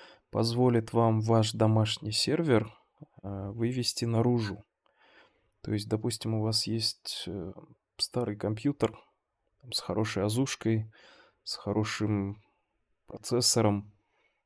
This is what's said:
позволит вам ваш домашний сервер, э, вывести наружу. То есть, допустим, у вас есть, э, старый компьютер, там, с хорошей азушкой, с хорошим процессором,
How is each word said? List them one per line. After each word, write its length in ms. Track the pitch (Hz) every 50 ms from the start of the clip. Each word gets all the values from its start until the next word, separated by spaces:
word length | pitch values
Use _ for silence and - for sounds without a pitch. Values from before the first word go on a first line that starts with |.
| - - - _ _ _
позволит 640 | - - 113 117 117 120 127 127 120 113 110 110 -
вам 280 | 117 117 113 110 110
ваш 320 | 107 110 117 113 110 110 -
домашний 600 | 110 110 110 107 110 110 110 - - - 107 107
сервер, 600 | - - - 135 160 170 156 123 110 107 110 - _ _ _ _ _ - _ _ - -
э, 280 | 98 101 98 98 98
вывести 540 | 101 113 117 117 127 131 120 - - - 120
наружу. 600 | 117 117 113 117 123 123 120 113 101 95 - - _ _ _ _ _ _ _ _ _ _ - - _ _ _ _ _ _ _ _
То 100 | - 107
есть, 160 | 104 104 107
допустим, 460 | 110 110 - 123 117 - - 110 110
у 80 | 110 107
вас 240 | 110 110 - -
есть, 580 | - 110 113 113 - - - _ - - - -
э, 260 | - 87 101 82 92 - - 80 _ - _ _ _ _
старый 400 | - - - - 123 123 101 104
компьютер, 600 | 104 - 104 107 107 - 143 139 - - 113 - - - _ _ _ _ _ _ _ _ _ _ _
там, 120 | _ 127 -
с 80 | -
хорошей 440 | - - - 104 113 110 - 101 95
азушкой, 680 | 107 107 117 135 139 - - - 110 113 110 110 110 _ _ - - - - - _ _ _ _
с 120 | - -
хорошим 840 | - - 104 101 107 107 107 - - 107 104 107 101 98 98 101 - _ _ _ _ _ _ _ _ _ _ _ _ _
процессором, 880 | _ - - - - 123 120 120 - - 120 110 107 101 101 104 - _ _ _ _ _ _ _ _ _ _ _